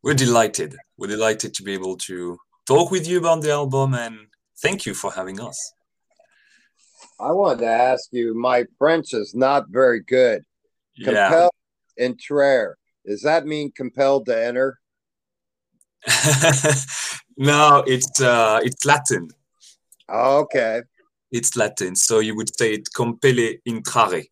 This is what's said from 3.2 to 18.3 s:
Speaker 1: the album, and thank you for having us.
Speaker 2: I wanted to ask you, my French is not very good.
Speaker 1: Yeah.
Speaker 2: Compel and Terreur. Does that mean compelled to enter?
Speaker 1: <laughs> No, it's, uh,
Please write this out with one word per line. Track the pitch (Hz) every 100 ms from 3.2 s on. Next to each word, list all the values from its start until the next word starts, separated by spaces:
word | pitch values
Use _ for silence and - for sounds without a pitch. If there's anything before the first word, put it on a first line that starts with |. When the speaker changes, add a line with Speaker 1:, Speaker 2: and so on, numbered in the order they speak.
| 170 165
Speaker 1:
the | 151
album, | 147 143 135 135 123
and | 117 110 107 _ _ -
thank | 160 196 -
you |
for | 95 98
having | - 92 98
us. | 117 - - _ _ _ _ _ _ _ _ _ _ _ _ _ - _
Speaker 2:
I | 117
wanted | 175 196 120
to | 117
ask | 117 127 127 -
you, | 123 117 113
my | 123 123 120 _
French | 147 165 - 120
is | 104
not | 117 131 143 104
very | 107 131 117
good. | - 127 123 104 - _ _ _ _ -
Speaker 1:
Yeah. | 101 208 98
Speaker 2:
Compel | 165 175 - _ _ _ -
and | 123 120
Terreur. | - 143 139 131 101 - _ _ -
Does | 104
that | 143 165 151
mean | 151 147 -
compelled | 127 - 135 139 113
to | 113
enter? | 117 123 135 131 _ _ _ _ _ _ _ _ _ _ _ _ -
Speaker 1:
<laughs> | - 151 139 160 135 156 139 - - - - _ -
No, | 139 147 151 143 135
it's, | 127 - -
uh, | 131